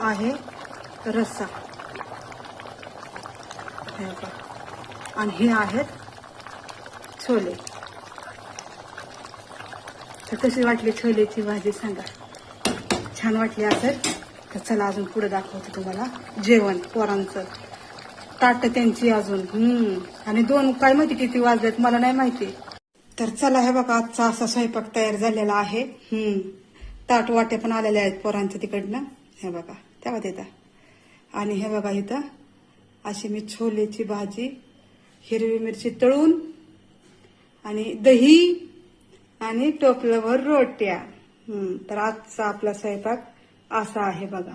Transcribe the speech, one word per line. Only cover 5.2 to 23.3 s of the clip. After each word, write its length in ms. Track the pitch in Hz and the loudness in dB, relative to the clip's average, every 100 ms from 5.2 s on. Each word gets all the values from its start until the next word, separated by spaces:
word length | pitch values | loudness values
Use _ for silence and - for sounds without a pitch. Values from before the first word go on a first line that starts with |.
| 208 | -4
हे 220 | 170 233 | 2 4
आहेत 320 | 220 196 220 294 - - - - - - - - - - - - - - | 4 2 0 -4 -8 -18 -18 -20 -20 -18 -16 -16 -18 -18 -18 -18 -10 0
छोले. 260 | 233 180 170 - - - - - - - - - - - - - - - - - - - - - - - - - - - | 0 0 -6 -12 -16 -16 -18 -18 -16 -16 -16 -16 -16 -16 -18 -16 -16 -16 -18 -18 -18 -18 -18 -16 -16 -16 -18 -18 -16 -10
तर 60 | 220 | 0
कशी 280 | 254 247 | 0 4
वाटली 280 | 240 233 220 | 2 4 0
छोलेची 500 | 220 233 214 208 - | 0 2 4 2 0
भाजी 300 | 208 208 202 | -2 0 -2
सांगा. 300 | 202 220 185 190 - - - - - - - - - - - | -2 -6 -6 -10 -16 -18 -20 -20 -6 -4 -4 -4 -6 -6 -4
छान 140 | 220 220 | 0 2
वाटली 280 | 226 214 | 0 0
असेल 560 | 208 208 240 - - - - - - | 2 2 2 0 -4 -6 -12 -20 -12
तर 40 | 202 | -12
चला 280 | - 214 202 | -2 0 0
अजून 180 | 196 | -2
पुढे 240 | 190 220 202 | -4 -2 -2
दाखवते 480 | 190 190 190 - 196 | -2 -4 -10 -10 -8
तुम्हाला 280 | 190 190 247 - - - | -6 -6 -6 -8 -12 -4
जेवण 340 | 202 233 202 180 | 6 6 6 0
पोरांचं. 680 | - 226 208 196 190 196 175 - - - - - - - - - | -2 -2 0 0 -2 -6 -10 -14 -18 -18 -18 -18 -18 -18 -18 4
ताटं 260 | 247 240 240 | 4 6 2
त्यांची 420 | 247 233 - 240 | 4 4 4 4
अजून. 300 | 214 196 196 | 4 2 -2
हम्म. 580 | 185 214 233 240 214 185 - - 214 | -2 2 4 4 2 0 -6 -12 0
आणि 160 | 220 | 2
दोन 300 | 233 277 269 | 4 6 4
काय 200 | 254 269 | 6 6
माहिती 220 | 277 311 | 6 4
किती 240 | 247 254 247 | 2 0 4
वाजलेत, 340 | 240 226 226 226 | 4 4 2 4
मला 200 | 240 240 | 4 4
नाही 140 | 247 | 4
माहिती. 340 | 262 254 240 196 - - - _ _ _ - | 4 2 0 -6 -8 -16 -20 _ _ _ -6
तर 100 | |
चला, 320 | 220 | -4